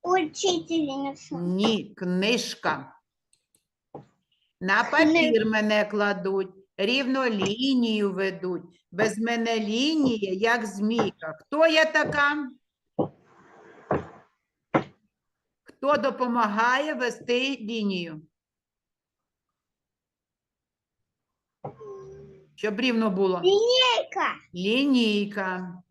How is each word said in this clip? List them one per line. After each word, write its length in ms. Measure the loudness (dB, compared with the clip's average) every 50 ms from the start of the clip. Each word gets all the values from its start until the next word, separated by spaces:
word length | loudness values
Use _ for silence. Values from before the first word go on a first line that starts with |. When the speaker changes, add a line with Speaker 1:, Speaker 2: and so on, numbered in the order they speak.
Speaker 1:
Учитель 840 | 0 2 2 2 2 -2 -6 -2 0 0 0 0 -2 -2 -2 -2 -2 -2 -4 -6 -6
наша. 300 | -6 -8 -10 -12 -10 -6
Speaker 2:
Ні, 580 | -4 -2 -2 0 2 2 2 0 0 -4 -8 -12
книжка. 960 | -8 -4 -2 0 0 2 2 0 0 -2 -6 -10 -6 -4 -4 -4 -4 -8 -16 -20 _ _ _ _ _ _ _ _ _ _ _ _ _ _ _ _ _ _ _ -20 -20 -20 _ _ _ _ _ _ _ _ _ _ _
На 220 | -2 2 2 2 2
Speaker 1:
Кни- 60 | 2
Speaker 2:
папір 560 | 4 4 6 6 6 4 4 4 4 2 2
мене 380 | 2 0 0 2 2 2 2 2
кладуть, 680 | 0 0 0 0 0 0 -2 -2 -2 -2 -2 -4 -4 -10 -20 _ _ _
рівно 520 | -4 -2 0 0 0 0 0 0 0 0 0
лінію 840 | 0 0 -2 -2 -2 0 0 2 2 2 2 2 0 0 0 -2
ведуть. 500 | 0 -2 -2 -4 -4 -4 -6 -6 -6 -6 -8 -12 _ _ _ _
Без 280 | -2 -2 -2 0 0 -2
мене 420 | -4 -2 -2 -2 -2 0 -2 -2
лінія, 720 | -2 -2 -2 0 0 0 2 2 2 2 0 0 -2 -4
як 340 | -2 0 2 0 0 0 -2
змійка. 680 | -6 -6 -4 -2 0 0 0 -2 -2 -4 _ -14 -14 -14 -14
Хто 260 | -12 _ 2 4 4
я 180 | 6 6 4 4
така? 680 | 4 2 0 0 2 0 2 2 2 0 -2 -6 -8 -12 _ _ _ _ _ _ _ _ -6 -6 -6 -6 _ _ _ _ -20 -20 -20 -20 -20 -20 -20 -20 -20 -6 -4 -4 -4 -4 -8 -18 -20 _ _ _ _ _ _ _ _ _ _ -2 -2 -2 -2 _ _ _ _ _ _ _ _ _ _ _ _ _ _
Хто 340 | _ -20 _ _ 2 2 2
допомагає 960 | 4 2 -2 -2 -2 -2 0 2 2 0 2 2 2 2 2 2 2 0 -2 -2
вести 640 | -2 -4 -4 -4 -6 -4 0 0 0 0 -2 -4
лінію? 680 | -6 -6 -6 -4 -2 -2 -2 -2 -4 -6 -8 -12 -14 -18 _ _ _ _ _ _ _ _ _ _ _ _ _ _ _ _ _ _ _ _ _ _ _ _ _ _ _ _ _ _ _ _ _ _ _ _ _ _ _ _ _ _ _ _ _ _ _ _ _ _ _ _ _ _ _ _ _ _ _ _ _ _ _ _ _ _ _ -14 -14 -14 -14 -16 -16 -16 -16 -16 -20 -20 -20 -20 -20 -20 -20 _ _ _
Щоб 260 | -6 -6 -4 -2 0
рівно 300 | -2 0 0 0 0 0
було. 300 | 0 0 0 0 0 2 4
Speaker 1:
Лінійка. 920 | 4 4 6 4 4 4 4 4 2 2 0 -2 -4 -4 -2 -2 -2 -4 -8 -16 _ -8
Speaker 2:
Лінійка. 1300 | -4 -2 0 2 2 2 4 4 4 4 4 2 0 -2 -2 -4 -6 -6 -4 -6 -6 -8 -10 -12 -18 _ _